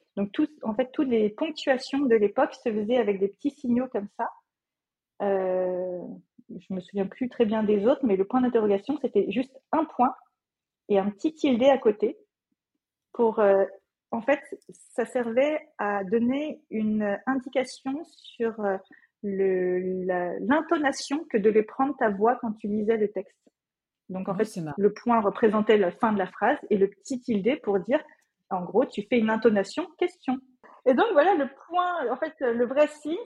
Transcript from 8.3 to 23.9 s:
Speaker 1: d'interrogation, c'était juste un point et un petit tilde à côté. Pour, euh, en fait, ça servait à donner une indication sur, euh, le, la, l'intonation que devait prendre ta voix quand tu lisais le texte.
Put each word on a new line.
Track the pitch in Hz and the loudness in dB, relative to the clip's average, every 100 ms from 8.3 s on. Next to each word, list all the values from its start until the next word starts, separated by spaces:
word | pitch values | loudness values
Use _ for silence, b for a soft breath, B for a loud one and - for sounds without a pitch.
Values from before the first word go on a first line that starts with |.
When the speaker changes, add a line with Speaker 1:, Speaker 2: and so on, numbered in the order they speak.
| 254 | 2
Speaker 1:
d'interrogation, | 254 240 214 196 202 294 | 2 2 2 0 -2 -4
c'était | 254 208 190 | -2 0 0
juste | 202 262 - _ | -2 -6 -8 _
un | 294 | -2
point | 311 - 247 - _ _ _ _ _ _ - | 0 2 0 0 _ _ _ _ _ _ 0
et | 202 | 0
un | 196 | 0
petit | 208 320 | -2 -6
tilde | - 294 240 | -2 0 4
à | 262 269 | 4 4
côté. | 233 208 220 - _ _ _ _ _ _ _ _ _ | 4 0 -2 -4 _ _ _ _ _ _ _ _ _
Pour, | - 233 220 | -2 0 4
euh, | 208 196 196 - _ _ _ | 4 4 2 -4 _ _ _
en | 233 | -6
fait, | 214 294 - - - | -2 -2 -2 -20 -20
ça | - - - | -20 -12 -6
servait | 226 247 233 226 285 302 - - | -4 -4 -2 0 0 0 -8 -6
à | 208 202 | -4 -2
donner | 190 226 240 269 302 - - | -2 0 0 -2 -4 -10 -10
une | 220 214 214 208 202 - | -4 -2 -2 -2 -4 -4
indication | 269 254 - 254 - 262 277 | -4 -4 -4 -4 -6 -8 -8
sur, | 339 _ - - 226 220 | -10 _ -16 -6 -6 -2
euh, | 208 190 - b b _ | -2 -4 -6 b b _
le, | 208 190 190 185 180 185 185 185 | -6 0 0 2 0 -2 -2 -4
la, | 185 180 180 185 | -4 -2 -4 -4
l'intonation | 190 302 311 330 277 277 - 285 330 | 0 0 2 0 0 -2 -4 -6 -2
que | 240 | 0
devait | 208 214 | 2 2
prendre | 214 - 269 285 | 2 0 -2 0
ta | 226 | -2
voix | 196 220 247 | 2 0 0
quand | 233 | -4
tu | 214 214 | -8 -6
lisais | 214 208 226 | -4 0 0
le | 208 | 0
texte. | 208 196 _ _ _ _ _ _ | -4 -12 _ _ _ _ _ _